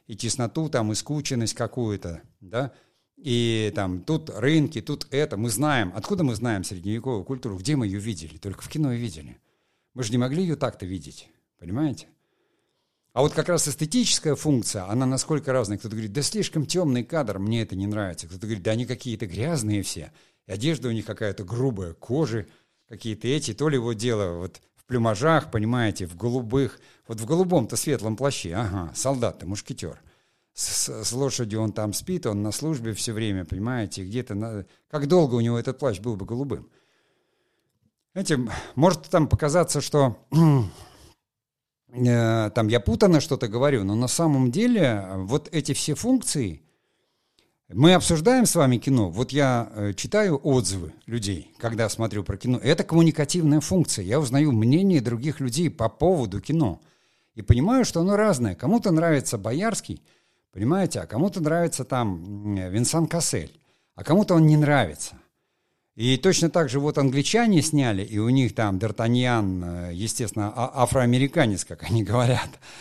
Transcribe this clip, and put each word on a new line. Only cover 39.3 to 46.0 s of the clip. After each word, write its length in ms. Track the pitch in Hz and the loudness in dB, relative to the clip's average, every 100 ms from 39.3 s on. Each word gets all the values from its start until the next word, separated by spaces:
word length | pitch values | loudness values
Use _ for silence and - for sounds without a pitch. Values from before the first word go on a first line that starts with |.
| - 151 170 165 - | 2 2 2 2 0
что, 380 | - 151 135 104 _ | 2 4 4 2 _
<clears throat> 1600 | 147 160 139 95 - - - - _ _ _ _ _ _ _ _ | 6 8 6 2 -4 -20 -20 -20 _ _ _ _ _ _ _ _
э, 580 | 120 120 120 113 113 107 | 0 2 4 4 2 0
там 140 | 117 107 | 0 2
я 120 | 117 | 2
путано 400 | - 233 196 170 | 2 4 6 6
что-то 280 | - 135 117 | 2 -2 -2
говорю, 360 | 113 139 131 | 0 2 2
но 100 | 98 | 0
на 140 | 107 123 | 0 0
самом 420 | - 165 139 127 | 0 2 4 2
деле 560 | 139 240 233 143 107 95 95 | 2 2 4 2 0 -4 -8
вот 320 | 95 143 - | -2 -4 -2
эти 200 | 165 147 | -4 -2
все 200 | 139 - | -4 -4
функции, 680 | 151 | -2